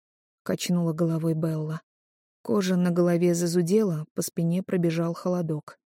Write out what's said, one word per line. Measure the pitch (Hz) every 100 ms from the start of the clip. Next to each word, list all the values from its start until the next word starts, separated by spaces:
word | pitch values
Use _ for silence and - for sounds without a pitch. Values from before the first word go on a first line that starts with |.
| _ _ _ _
качнула | - 185 - 175 170
головой | 160 170 160 165
Белла. | 160 160 156 156 160 - _ _ _ _ _
Кожа | - 214 185 185
на | 180
голове | 175 175 170 175
зазудела, | 170 175 175 170 214 208 156 156
по | -
спине | 156 - 165 175
пробежал | - 190 170 160 170
холодок. | 170 185 180 160 151 - -